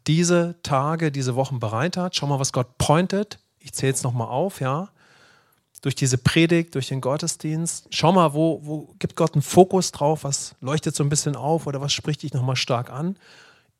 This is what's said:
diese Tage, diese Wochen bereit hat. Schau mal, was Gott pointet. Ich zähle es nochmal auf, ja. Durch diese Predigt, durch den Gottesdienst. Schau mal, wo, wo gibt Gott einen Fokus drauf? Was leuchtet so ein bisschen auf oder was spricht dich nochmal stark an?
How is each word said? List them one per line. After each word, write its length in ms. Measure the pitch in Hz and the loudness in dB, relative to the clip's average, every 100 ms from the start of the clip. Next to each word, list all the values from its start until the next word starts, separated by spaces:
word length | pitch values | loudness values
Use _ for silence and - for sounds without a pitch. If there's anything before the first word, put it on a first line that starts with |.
| - | 0
diese 480 | 160 175 175 170 170 | 2 4 4 2 -4
Tage, 480 | - 139 143 160 160 | -2 0 0 0 -2
diese 240 | 139 127 123 | 0 -2 -2
Wochen 240 | 135 127 | -2 -2
bereit 380 | 113 113 170 180 | -4 -2 -2 -2
hat. 180 | 180 - | -4 -4
Schau 120 | 143 | -2
mal, 120 | 135 | 0
was 140 | 139 | 0
Gott 240 | 135 123 _ | -2 -4 _
pointet. 640 | - 151 185 196 214 - _ _ | 2 4 2 -2 -4 -10 _ _
Ich 140 | 139 | -14
zähle 200 | - 135 | -2 -2
es 100 | 135 | 0
nochmal 240 | 135 120 113 | -2 -4 -4
auf, 340 | 127 190 - | -2 -4 -2
ja. 280 | 131 147 202 _ _ _ _ _ _ _ _ - | -4 -4 -6 _ _ _ _ _ _ _ _ -6
Durch 140 | 139 - | -6 -2
diese 220 | 135 127 | 0 2
Predigt, 580 | - 165 165 170 165 139 | 2 4 4 4 2 -6
durch 120 | 131 | -4
den 140 | 135 | -4
Gottesdienst. 840 | 123 147 170 - 156 156 165 - - | -4 -4 -4 -6 -6 -4 -4 -8 -8
Schau 220 | - 160 | 2 4
mal, 220 | 190 160 | 6 4
wo, 260 | 147 165 160 | 2 0 0
wo 320 | 147 156 147 - | -6 -10 -10 -8
gibt 160 | 170 - | -8 0
Gott 180 | 165 | 2
einen 80 | 151 | 2
Fokus 500 | - 180 185 190 - | 4 6 6 4 -2
drauf? 320 | - 147 156 | -2 0 0
Was 320 | 143 135 - - | -4 -6 -8 -10
leuchtet 340 | 123 156 165 147 | -4 -2 -2 -2
so 80 | |
ein 60 | 143 | 0
bisschen 260 | 151 151 127 | 0 -2 -4
auf 320 | 135 160 147 | -2 -2 -2
oder 140 | 135 | -6
was 120 | 143 | -4
spricht 300 | - - 151 | -4 -4 -6
dich 100 | 156 | -4
nochmal 220 | 139 127 123 | -2 -2 -2
stark 360 | - 120 117 | 0 -2 -2
an? 260 | 123 175 196 - - - _ _ | -6 -6 -6 -16 -20 -20 _ _